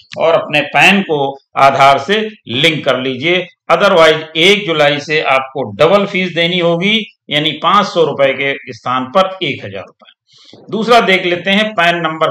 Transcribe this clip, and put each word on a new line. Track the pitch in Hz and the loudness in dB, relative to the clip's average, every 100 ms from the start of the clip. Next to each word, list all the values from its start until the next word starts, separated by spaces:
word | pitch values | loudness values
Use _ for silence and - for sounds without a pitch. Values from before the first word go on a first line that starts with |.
| - - | -14 -4
और | 165 | 0
अपने | 156 - 147 | 0 0 -2
पैन | 143 143 170 196 | 0 2 4 2
को | 185 151 139 - _ 139 | 0 -2 -2 -6 _ 2
आधार | 135 135 139 135 | 2 6 4 4
से | - 214 214 - - | 0 -4 -4 -10 -10
लिंक | 120 160 151 143 | -2 -2 0 -2
कर | 127 | -2
लीजिए। | 131 127 156 180 170 _ - | -4 -4 -2 -2 -4 _ -4
Otherwise | 170 196 175 160 151 - 165 | 0 2 4 4 2 -2 0
एक | 175 202 165 | 2 2 0
जुलाई | 156 147 143 | 0 0 0
से | - 151 | -2 -2
आपको | 139 135 - 143 | 0 0 -2 -8
डबल | 113 98 156 202 196 | -10 0 2 4 0
फीस | 185 185 160 | -4 -4 -2
देनी | 170 180 | -2 0
होगी, | 170 170 196 220 202 _ - | 0 0 0 -2 -4 _ -6
यानी | 147 156 | -4 -2
पाँच | 147 170 196 190 | -2 0 2 2
सौ | 175 | 0
रुपए | 151 131 135 | 0 2 0
के | 131 139 139 - | 0 -4 -4 -10
स्थान | 120 127 127 123 | -10 -4 -4 0
पर | 190 190 - | 0 0 -2
एक | 156 104 104 | -8 -8 -10
हजार | 95 | -14
रुपए। | - _ - _ _ _ - - - | -16 _ -20 _ _ _ -20 -20 -10
दूसरा | 220 220 240 | -6 2 4
देख | 190 185 180 | 4 0 0
लेते | 175 185 | -4 0
हैं | 196 214 | 0 0
पैन | 214 170 170 | 0 0 0
नंबर | 160 156 156 | -4 -2 -2